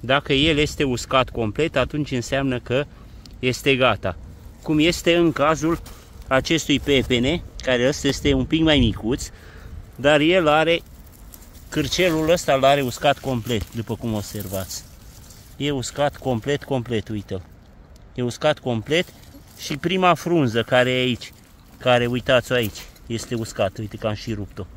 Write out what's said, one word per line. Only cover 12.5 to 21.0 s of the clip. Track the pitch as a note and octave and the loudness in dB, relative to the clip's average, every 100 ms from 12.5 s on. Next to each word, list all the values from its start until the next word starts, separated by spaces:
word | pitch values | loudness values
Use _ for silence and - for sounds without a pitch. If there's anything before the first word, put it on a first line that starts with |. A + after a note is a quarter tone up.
l-are | C3+ C3+ C#3+ | 4 6 4
uscat | C3 - D3 C#3 | 2 0 0 0
complet, | C3+ B2+ A2 A#2 F2 | 0 -2 -2 -4 -4
după | A#2 A2 A2 | -8 -6 -6
cum | A#2 | -4
observați. | A2 G2 G#2+ G2+ F#2+ F#2 - - - - - - - - - | -4 -6 -10 -8 -8 -8 -12 -14 -20 -20 -20 -20 -20 -20 -8
E | C#3+ | -4
uscat | C#3 A#2+ - C#3+ - | -4 -6 -2 -2 -2
complet, | C3+ A#2+ A#2+ C#3+ | -4 -2 -2 -4
complet, | - C3+ A#2 A2+ - | -2 -4 -2 -4 -4
uite-l. | G#2+ F#2+ F#2+ - - - - - - - | -8 -8 -10 -12 -20 -20 -20 -20 -20 -16
E | - | -6
uscat | B2 A#2 D3+ D3 | -6 0 0 0
complet | C3 A#2 G#2 D#3 F3+ - - - - - | -2 -4 0 0 0 -8 -20 -20 -20 -16
și | - D3 | -10 -6
prima | E3+ F#3 F#3 | -2 2 4
frunză | E3 - E3+ C3 A2+ | 2 2 2 2 0
care | A2+ B2+ B2+ | 2 2 4
e | B2+ | 2